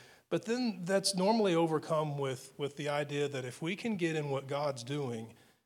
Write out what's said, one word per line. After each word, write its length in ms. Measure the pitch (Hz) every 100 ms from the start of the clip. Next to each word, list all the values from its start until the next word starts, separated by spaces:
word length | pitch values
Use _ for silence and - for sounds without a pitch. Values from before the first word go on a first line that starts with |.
| - - _
But 140 | 170
then 380 | 220 240 247 185
that's 320 | 175 196 190 180
normally 400 | 190 226 196 165
overcome 600 | 165 151 - 156 151 143
with, 360 | 135 127 - -
with 180 | 143 151
the 140 | 147
idea 360 | 147 147 143 143
that 180 | 131
if 160 | 127 -
we 140 | 165
can 220 | 202 233 196
get 180 | 165
in 160 | 156 147
what 160 | 135 135
God's 380 | 143 147 131
doing, 500 | 120 147 135 113 113 - - _